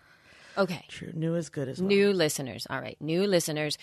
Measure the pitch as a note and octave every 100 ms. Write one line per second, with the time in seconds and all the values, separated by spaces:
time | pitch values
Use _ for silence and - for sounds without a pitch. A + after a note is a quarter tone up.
0 | _ _ _ - - - F#3+ F3+ - -
1 | E3+ D#3+ D#3+ E3+ D#3+ - C3 C3+ F#3+ G3+
2 | G3+ F#3+ D#3 - C3 G#2 - C3 B2+ -
3 | D3 E3 G#3 F3+ D#3+ D3+ D3+ C#3+